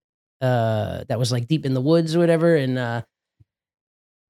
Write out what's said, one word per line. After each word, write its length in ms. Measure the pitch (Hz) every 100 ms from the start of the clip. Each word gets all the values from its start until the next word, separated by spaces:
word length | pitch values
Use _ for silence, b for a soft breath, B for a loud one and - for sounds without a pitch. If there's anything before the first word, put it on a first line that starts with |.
| _ _ _ -
uh, 640 | 131 123 113 107 104 - -
that 100 | 117
was, 120 | 120
like, 160 | 120 117
deep 180 | 156 139
in 80 | 131
the 60 |
woods 340 | 135 165 160 170
or 40 |
whatever, 360 | 170 165 170 156
and, 220 | 131 127
uh, 220 | 120 117 - _ _ _ _ _ _ _ _ _ _ _